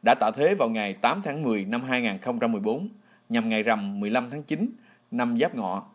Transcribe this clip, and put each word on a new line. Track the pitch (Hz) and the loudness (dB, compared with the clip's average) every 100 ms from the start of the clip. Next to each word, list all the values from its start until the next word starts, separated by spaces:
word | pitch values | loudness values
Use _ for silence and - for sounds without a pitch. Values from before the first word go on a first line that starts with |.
đã | 104 120 | 6 4
tạ | 107 113 | 4 4
thế | 156 | 2
vào | 196 120 | 4 2
ngày | 113 104 | 0 -2
tám | 95 120 175 | 0 0 0
tháng | 196 147 | -4 -2
mười | 143 107 | 0 0
năm | 95 117 | 0 -4
hai | 131 123 | -2 -2
nghìn | 117 98 | -2 -4
không | 127 120 | -4 -2
trăm | 117 | 0
mười | 110 | 0
bốn, | 107 127 202 - _ _ _ | -2 -2 -6 -12 _ _ _
nhằm | 117 113 | -2 0
ngày | 110 | 0
rằm | 107 110 101 101 | 2 0 0 -4
mười | 104 | 0
lăm | 120 120 | -2 -2
tháng | 143 | -10
chín | 147 156 226 - - _ _ | -6 -2 -2 -4 -20 _ _
năm | 120 120 120 | -2 0 2
Giáp | 160 | 0
Ngọ | 127 98 98 - | 0 -4 -4 -8